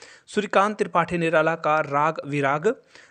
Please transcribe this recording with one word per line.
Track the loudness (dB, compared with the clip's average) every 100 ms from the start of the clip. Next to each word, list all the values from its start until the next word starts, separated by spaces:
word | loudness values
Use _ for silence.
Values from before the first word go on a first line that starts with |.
| -20 -20 -8
सूर्यकांत | -4 0 2 2 0
त्रिपाठी | -2 0 0 -2
निराला | 2 2 2 0
का | 0 0
राग | 0 0 0 -2 -6
विराग, | -2 0 0 -2 -4 _ -20 -20